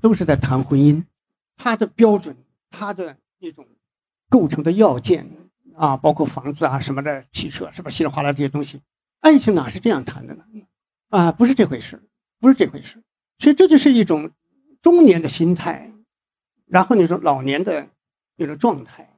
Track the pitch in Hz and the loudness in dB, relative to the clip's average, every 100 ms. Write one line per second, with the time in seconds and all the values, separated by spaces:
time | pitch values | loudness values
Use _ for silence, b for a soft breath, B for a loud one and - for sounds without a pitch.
0 | 220 202 165 147 - 131 135 143 143 151 | 2 0 0 -2 0 -4 0 2 4 2
1 | 170 _ _ _ _ _ - 220 214 - | -4 _ _ _ _ _ -6 -4 -4 2
2 | 226 202 165 127 _ _ _ - 208 196 | 2 2 -4 -18 _ _ _ -16 -14 -12
3 | 175 131 _ _ 175 156 139 _ _ _ | -14 -16 _ _ -18 -18 -20 _ _ _
4 | _ _ _ 254 160 156 151 185 214 123 | _ _ _ 0 0 -4 -4 2 2 0
5 | 113 160 - - _ _ _ - 156 135 | -2 -4 -4 -20 _ _ _ -6 -4 0
6 | 156 156 147 - 131 143 156 135 131 135 | -2 0 -4 -6 -12 -6 -4 -4 -6 -8
7 | 143 139 - - - - 170 - 165 - | -8 -10 -12 -12 -12 -12 -14 -14 -16 -6
8 | 156 143 143 143 143 143 143 139 _ _ | -4 -4 -6 -4 -4 -6 -10 -14 _ _
9 | _ _ 311 302 - 185 123 180 233 156 | _ _ 2 2 2 -2 -2 -6 -2 -2
10 | 127 - - - _ 214 _ _ _ _ | -6 -16 -18 -20 _ -20 _ _ _ _
11 | _ 208 170 165 240 262 190 123 - - | _ 0 0 0 -2 0 -2 -2 -12 -20
12 | _ _ _ _ 240 262 180 143 - - | _ _ _ _ 2 2 0 -4 -20 -20
13 | _ _ _ _ 285 294 370 294 294 240 | _ _ _ _ 2 4 6 6 6 2
14 | 190 160 156 _ _ _ _ _ - 349 | 2 -2 -6 _ _ _ _ _ 2 6
15 | 302 170 160 - 170 175 175 151 - 214 | 6 6 0 -2 0 0 -4 -10 -14 -20
16 | _ _ _ _ _ _ _ 180 190 226 | _ _ _ _ _ _ _ 0 2 2
17 | 170 175 - 139 131 143 190 160 143 _ | 2 0 -2 -2 -4 -4 -4 -6 -10 _
18 | _ _ _ _ 156 147 233 156 123 - | _ _ _ _ -10 -4 -4 -4 -12 -20
19 | - | -20